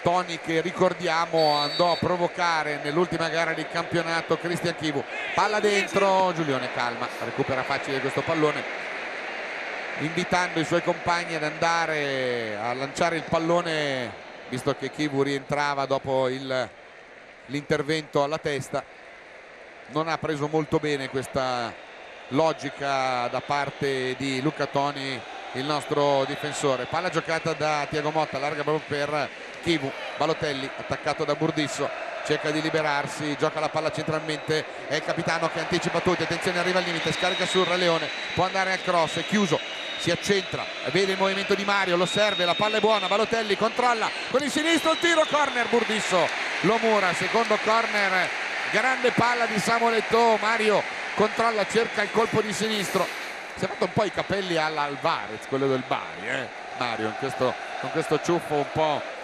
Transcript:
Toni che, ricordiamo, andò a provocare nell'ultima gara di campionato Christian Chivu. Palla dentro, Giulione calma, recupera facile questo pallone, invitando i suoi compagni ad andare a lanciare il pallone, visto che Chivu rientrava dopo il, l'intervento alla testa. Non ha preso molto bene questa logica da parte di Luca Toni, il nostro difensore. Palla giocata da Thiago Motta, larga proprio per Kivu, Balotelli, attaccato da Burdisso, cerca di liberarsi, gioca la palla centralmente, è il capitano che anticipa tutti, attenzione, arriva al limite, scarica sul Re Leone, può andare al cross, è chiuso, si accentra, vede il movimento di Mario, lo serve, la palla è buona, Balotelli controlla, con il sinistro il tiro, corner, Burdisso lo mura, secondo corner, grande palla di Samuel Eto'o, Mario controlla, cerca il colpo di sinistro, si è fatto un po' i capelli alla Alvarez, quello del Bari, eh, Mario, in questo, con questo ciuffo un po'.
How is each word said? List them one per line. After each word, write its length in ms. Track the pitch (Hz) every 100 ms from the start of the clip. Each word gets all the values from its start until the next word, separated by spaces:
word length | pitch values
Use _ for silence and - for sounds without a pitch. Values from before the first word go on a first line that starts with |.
Toni 360 | - 180 180 165
che, 220 | - 160
ricordiamo, 920 | 160 - 180 175 175 160 170 165 156 147
andò 360 | 147 - 175
a 20 | 160
provocare 840 | 175 180 170 - 175 160 151 147
nell'ultima 460 | 147 147 175 165 165
gara 240 | 156 165
di 120 | 160 156
campionato 720 | 165 165 170 165 165 160 165
Christian 380 | 170 175 175 170
Chivu. 280 | 156 143 - - -
Palla 260 | - 196 214
dentro, 720 | 208 202 196 202 196 190 185
Giulione 360 | 165 156 131 127
calma, 340 | - 120 117 120 -
recupera 400 | 113 - 139 131
facile 360 | 127 139 - 135
questo 220 | 135 135
pallone, 420 | 135 160 151 147 - - - - - - - - - - - - - -
invitando 600 | 147 165 180 180 180 165
i 60 | 151
suoi 180 | 170
compagni 500 | 175 170 - 170 170
ad 100 | 165
andare 1160 | 151 156 165 170 165 156 143 135 127 120 113 104
a 120 | 113
lanciare 420 | 123 139 - 170 165
il 80 |
pallone, 880 | - 165 160 170 170 156 147 131 117 104 - - -
visto 260 | 127 143 135
che 160 | 135
Chivu 320 | - 151 139
rientrava 640 | 139 139 135 147 143 139 135
dopo 440 | 135 139 131 131
il, 400 | 131 135 131 113 - - - - - - - -
l'intervento 760 | 139 143 156 143 160 151 151
alla 140 | 143 156
testa. 460 | 160 143 135 143 - - - - - - - - - - -
Non 200 | 127 160
ha 100 | 156
preso 300 | 151 151 147
molto 320 | 156 151 160
bene 300 | 151 143 131
questa 640 | 131 127 139 131 123 117 - - - - - -
logica 1000 | 127 160 151 139 - 139 135 131 127 120
da 140 | 127
parte 760 | - 143 139 - 139 135 127 127
di 240 | 135 131
Luca 260 | 143 - 139
Toni, 520 | 139 143 143 135 127 - - -
il 120 | 123 139
nostro 580 | 151 - 147 143 139 135
difensore. 600 | 143 151 139 147 127 123
Palla 240 | 156 180
giocata 440 | 160 156 160 165
da 340 | 151 151 151 143
Thiago 220 | 151 147
Motta, 260 | 156 151 135
larga 260 | 143 151
proprio 200 | 147 156 -
per 440 | 147 143 151 135 - - - 165
Kivu, 240 | 165 135 - - -
Balotelli, 540 | 151 160 160 139 135 -
attaccato 480 | - 139 - 143 151
da 100 | 147
Burdisso, 540 | 156 156 147 - 139 - - - -
cerca 260 | 151 151
di 100 | 151
liberarsi, 720 | 156 156 151 143 139 - 147 143
gioca 240 | 156 156
la 80 | 151
palla 240 | 160 156
centralmente, 720 | 151 156 156 156 151 - 156 - - -
è 80 | 147
il 80 |
capitano 460 | 165 156 170 165 160
che 80 | 170
anticipa 400 | 160 175 175 170
tutti, 240 | 185 175
attenzione, 340 | 160 170 190 175
arriva 220 | 175 185
al 60 | 180
limite, 260 | 165 160
scarica 340 | 156 180 185 180
sul 200 | 185 175
Re 100 | 180
Leone, 320 | 180 165 151 - -
può 120 | - 180
andare 260 | 190 190
al 100 | 185
cross, 360 | - 175 156 -
è 80 | 165
chiuso, 340 | 208 196 151 - - - -
si 120 | -
accentra, 540 | 170 - 202 185 139 110 - -
vede 260 | 151 196
il 60 | 190
movimento 360 | 190 190 196
di 120 | 202 202
Mario, 320 | 202 190 175
lo 80 | 180
serve, 400 | 208 208 190 175
la 80 |
palla 240 | 165 208 214
è 20 |
buona, 300 | 208 220 185
Balotelli 480 | 196 214 233 220 190
controlla, 520 | 214 226 247 233 196 - -
con 100 | 254
il 80 | 285
sinistro 440 | 294 311 330 320
il 60 | 320
tiro, 260 | 339 330 311
corner, 380 | 285 285 247 226
Burdisso 580 | 240 220 214 - 180 143 - - -
lo 160 | 160 226
mura, 340 | 226 214 185
secondo 460 | 170 185 220 226 214
corner, 680 | - 220 226 208 196 185 165 - - - -
grande 400 | - 247 254 247
palla 360 | - 233 240 226
di 120 | 214
Samuel 360 | - 233 233 226
Eto'o, 420 | 214 226 233 220
Mario 440 | 208 226 214 196 - - - -
controlla, 520 | 214 214 233 220 190
cerca 360 | 214 226 -
il 80 | 202
colpo 260 | 214 226 -
di 140 | 214
sinistro, 520 | 196 220 214 185 190 175 - - - - -
si 80 | 185
è 20 |
fatto 160 | -
un 80 | 185
po' 140 | - 208
i 60 |
capelli 420 | - 151 196 190 165
alla 280 | 156 156
Alvarez, 600 | 147 139 147 147 104 107 -
quello 180 | 135 139
del 160 | 131 123
Bari, 400 | 131 90 82 104
eh, 220 | 135 117 - - -
Mario, 300 | 123 113 110
in 80 | 110
questo, 340 | 135 123 127 - - -
con 100 | 131
questo 300 | 160 156 151
ciuffo 300 | - 170 -
un 180 | 147 139
po'. 440 | 151 156 139 - -